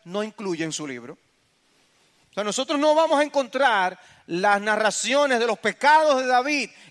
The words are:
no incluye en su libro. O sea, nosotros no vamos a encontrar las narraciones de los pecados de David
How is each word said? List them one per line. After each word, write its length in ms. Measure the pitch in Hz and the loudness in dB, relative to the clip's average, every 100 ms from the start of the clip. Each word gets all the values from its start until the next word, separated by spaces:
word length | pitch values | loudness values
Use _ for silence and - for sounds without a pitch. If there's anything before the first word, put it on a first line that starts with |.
no 180 | 170 196 | -10 -8
incluye 420 | 214 - 196 160 | -8 -8 -8 -6
en 80 | 160 | -6
su 140 | 151 147 | -8 -10
libro. 300 | 123 120 - _ _ _ _ _ _ _ _ _ _ _ | -14 -16 -20 _ _ _ _ _ _ _ _ _ _ _
O 40 | |
sea, 100 | - | -8
nosotros 340 | 208 196 262 294 | -4 -4 -4 0
no 160 | 302 | 2
vamos 240 | 302 320 294 | 4 4 2
a 60 | |
encontrar 760 | 294 277 247 262 269 208 185 180 - _ - | 0 -2 -2 0 2 2 0 -4 -20 _ -8
las 340 | 175 202 202 | -2 2 2
narraciones 800 | 208 214 214 - 214 277 285 240 | 0 0 0 -2 -2 0 2 0
de 60 | 233 | -2
los 120 | 208 | -2
pecados 600 | 208 - 277 311 311 262 | -4 0 4 4 4 2
de 60 | 254 | 2
David 440 | 247 262 294 208 - - | 0 0 -4 -6 -12 -10